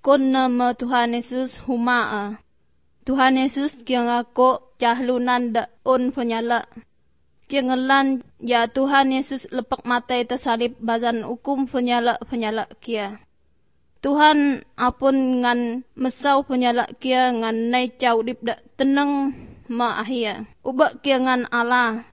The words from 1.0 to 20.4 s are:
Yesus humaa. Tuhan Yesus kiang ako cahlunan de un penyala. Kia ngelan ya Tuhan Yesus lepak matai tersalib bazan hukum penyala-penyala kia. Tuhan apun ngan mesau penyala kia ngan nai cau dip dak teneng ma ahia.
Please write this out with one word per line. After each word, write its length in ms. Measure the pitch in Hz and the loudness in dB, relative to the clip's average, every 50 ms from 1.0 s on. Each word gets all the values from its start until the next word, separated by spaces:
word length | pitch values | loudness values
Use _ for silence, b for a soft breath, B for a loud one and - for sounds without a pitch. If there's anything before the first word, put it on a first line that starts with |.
| 240 240 233 | 0 0 -2
Yesus 480 | 240 233 - 247 254 262 247 - - - | -4 -6 -6 -6 -6 -6 -6 -8 -12 -6
humaa. 800 | - 254 233 233 247 247 240 214 202 220 208 202 208 214 - _ _ _ _ _ _ _ _ _ _ _ _ _ | -4 -2 -2 0 0 0 0 0 -2 -4 -6 -6 -8 -10 -14 _ _ _ _ _ _ _ _ _ _ _ _ _
Tuhan 320 | - 262 269 262 262 262 | -4 0 2 2 4 4
Yesus 480 | 262 262 277 - 277 277 302 - 254 233 | 2 0 0 -2 -2 -4 -4 -6 -8 -4
kiang 240 | - 254 247 240 | -2 0 0 0
ako 720 | 240 240 240 240 _ _ - 254 254 247 - - _ _ _ | 0 0 -2 -2 _ _ 4 4 4 4 0 -6 _ _ _
cahlunan 720 | 247 233 233 247 262 240 254 247 247 247 247 247 247 240 | 0 0 0 0 0 -2 0 0 0 0 0 0 -2 -2
de 120 | 220 233 - - _ _ _ | -2 -2 -4 -4 _ _ _
un 320 | 262 262 254 247 254 262 | 2 2 2 2 -2 -2
penyala. 480 | 277 240 233 226 226 233 233 240 233 - _ - 226 - _ _ _ _ _ _ _ _ _ _ _ _ _ | -2 -2 -2 -2 -2 -2 0 -2 -2 -2 _ -20 -20 -20 _ _ _ _ _ _ _ _ _ _ _ _ _
Kia 80 | 277 277 | -2 -2
ngelan 640 | 254 247 262 254 262 262 269 269 269 269 269 247 - - _ _ | 0 0 0 0 2 2 4 4 4 2 0 -4 -6 -14 _ _
ya 320 | 226 240 240 233 233 226 | -4 0 2 2 0 0
Tuhan 400 | - 269 269 277 277 277 269 262 | 0 -2 0 2 4 4 4 4
Yesus 400 | 262 262 269 - 277 254 - - | 0 -2 -2 -4 -8 -10 -10 -6
lepak 320 | - 254 233 _ 262 - - | -8 -8 -4 _ -8 -6 -2
matai 400 | 240 247 240 233 - 254 247 247 | -2 -2 -2 -2 -2 -2 -2 -2
tersalib 560 | 247 247 - - 277 226 226 240 240 240 - | -2 -4 -4 -2 -2 -2 0 -2 -4 -4 -6
bazan 480 | 226 226 233 233 240 240 233 226 214 | -4 -2 -2 0 0 -2 -2 -2 -6
hukum 400 | - 247 233 - 269 285 269 277 | -8 -10 -8 -4 -4 -2 -2 -2
penyala-penyala 1040 | 247 - 254 247 247 240 240 233 240 226 - 233 - 262 233 226 214 220 220 202 - - _ | -2 -2 -2 0 2 0 2 2 0 -2 -2 -6 -8 -6 -4 -4 -4 -4 -4 -6 -8 -12 _
kia. 400 | - - 233 214 202 196 214 - _ _ _ _ _ _ _ _ _ _ _ _ _ _ _ _ | -8 -6 -6 -6 -6 -8 -10 -16 _ _ _ _ _ _ _ _ _ _ _ _ _ _ _ _
Tuhan 640 | - 269 285 302 302 302 302 294 285 285 269 - - _ _ - | -2 0 4 6 6 6 6 6 4 2 0 -2 -8 _ _ -2
apun 640 | 233 247 247 - 262 269 269 269 262 254 254 247 247 | -2 -2 -2 2 2 2 4 4 2 0 0 0 2
ngan 400 | 240 240 240 240 233 226 254 254 _ _ - | 0 0 0 -2 -4 -6 -8 -10 _ _ -4
mesau 480 | 254 254 - - - 285 277 269 285 | -4 -4 -4 -2 0 2 2 2 2
penyala 400 | - 262 247 254 240 240 247 233 - - | 0 -2 0 2 2 2 0 -2 -4 -8
kia 320 | _ - 262 254 254 254 254 240 | _ -2 0 2 2 2 2 0
ngan 400 | 226 226 226 226 226 226 233 247 | 0 -2 -2 -2 -2 -2 0 0
nai 160 | 254 254 240 | 0 0 -2
cau 320 | - - 254 240 233 226 226 | -4 0 2 2 2 2 0
dip 160 | 233 247 - | -2 -6 -6
dak 240 | 233 233 214 - _ - _ - | -6 -6 -6 -6 _ -20 _ 0
teneng 560 | 269 269 277 285 285 285 285 277 277 269 262 B B B B B B | 2 2 4 2 2 2 0 0 -2 -2 -4 B B B B B B
ma 320 | - 240 233 240 233 - - | -8 -4 -2 -2 -2 -2 -4
ahia. 480 | 220 220 262 240 233 208 196 - | -6 -4 -4 -4 -4 -4 -6 -8